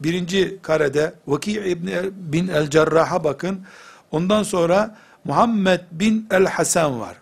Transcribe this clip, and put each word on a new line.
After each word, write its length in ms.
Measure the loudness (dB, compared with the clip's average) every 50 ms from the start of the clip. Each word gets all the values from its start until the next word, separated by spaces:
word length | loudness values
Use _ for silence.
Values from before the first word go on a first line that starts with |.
birinci 580 | -4 -2 -2 -2 -2 -2 0 0 0 -2 -4 -8
karede 520 | -4 0 0 2 2 2 0 0 0 -2 -4 -8 -6
Vaki 260 | -4 -4 -2 -2 -4
İbni 400 | -4 -4 -2 -4 -4 -4 -4 -4 -4 -4 -4 -6
bin 360 | -8 -10 -6 -4 -2 -2 0 0
el-Cerrah'a 760 | 0 -2 0 2 4 4 4 4 4 2 2 2 0 -2 -2
bakın. 420 | -2 -4 -4 -6 -6 -6 -8 -10 -16 -20 -20 -20 -20 -20 -20 _ _
Ondan 320 | -4 -2 0 2 2 2
sonra 540 | 0 0 0 0 2 4 2 2 0 -2 -6 -16 -20 -20 -20 _ -6
Muhammed 560 | -2 2 2 2 2 2 2 2 2 2 2 0 -6
bin 340 | -6 -2 0 2 2 0 0 0
el-Hasan 720 | 2 2 2 2 2 0 0 0 2 2 2 0 -2 -4
var. 160 | -8 -10 -12 -14